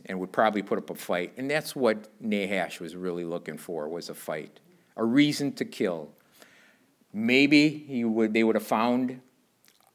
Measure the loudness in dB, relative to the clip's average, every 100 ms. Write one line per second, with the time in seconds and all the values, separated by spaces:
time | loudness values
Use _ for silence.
0 | -10 -8 -4 2 2 2 -2 -4 -6 -10
1 | -4 -2 -4 -6 -4 -4 -4 0 0 0
2 | -6 -10 -4 -2 0 -2 -4 -8 -12 -8
3 | -6 -6 -6 -6 -8 -12 -8 -8 -6 -8
4 | -10 -12 -8 -8 -8 -18 _ _ _ -2
5 | 2 4 4 2 -4 -4 -8 -4 -4 -4
6 | -10 _ _ _ -20 _ _ _ _ _
7 | _ -2 4 6 8 8 6 2 -6 -2
8 | 0 2 4 4 4 2 0 0 2 2
9 | -2 -6 _ _ _ _ _ _ _